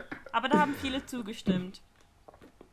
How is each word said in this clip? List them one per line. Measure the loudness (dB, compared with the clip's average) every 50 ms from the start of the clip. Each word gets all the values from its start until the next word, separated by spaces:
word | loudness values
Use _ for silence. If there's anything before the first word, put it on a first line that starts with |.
| -10 -10 -12 -14 -8 -4
Aber | -2 0 2
da | 6 6 6
haben | 6 4 2 -2
viele | -4 -2 -2 -4 -4
zugestimmt. | -6 -8 -8 -8 -8 -10 -2 0 0 0 0 -2 -6 -10 -16 -20 -20 _ _ -20 _ _ _ _ -20 -20 -20 -20 -20 -20 -20 -20 -20